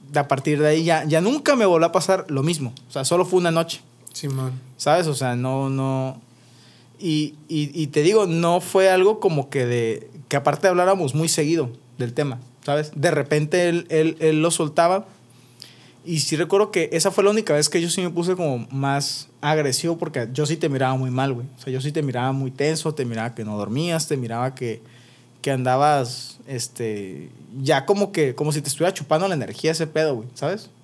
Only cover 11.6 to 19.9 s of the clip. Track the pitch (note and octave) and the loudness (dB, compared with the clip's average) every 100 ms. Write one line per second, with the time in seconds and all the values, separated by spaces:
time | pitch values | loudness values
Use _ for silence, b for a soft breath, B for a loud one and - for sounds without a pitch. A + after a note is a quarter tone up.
11.6 | B2 A#2 _ - A#2+ B2 C#3+ A#2+ - _ | -2 -8 _ -8 -6 -2 -4 -6 -14 _
12.6 | - D3 D3+ - E3 D3+ C#3 D3+ D3+ F3+ | -4 -2 -2 -2 0 0 0 0 2 2
13.6 | F3 E3+ - D#3 D#3+ D#3 D#3+ D#3 E3 E3 | 2 0 0 2 2 2 2 4 2 0
14.6 | D#3 D3+ E3+ F#3+ A3 - _ B B B | 0 2 2 2 -4 -20 _ B B B
15.6 | B B B B D#3+ D#3+ - D#3 E3 G3 | B B B B -6 -2 -2 -2 2 2
16.6 | G#3 F#3+ D#3+ E3 F#3+ F#3 G3 G#3+ G#3+ D3 | 2 0 0 0 0 4 4 2 2 2
17.6 | D3+ F3 E3+ E3+ F3+ E3+ E3+ F3+ D#3+ B2 | 2 0 0 -2 -2 -2 -2 0 0 -2
18.6 | A#2 C3+ C#3 C#3 C#3 - - _ D3 D#3 | -6 -4 -2 0 -2 -8 -12 _ 0 0
19.6 | C#3+ B2 E3 | 0 0 -2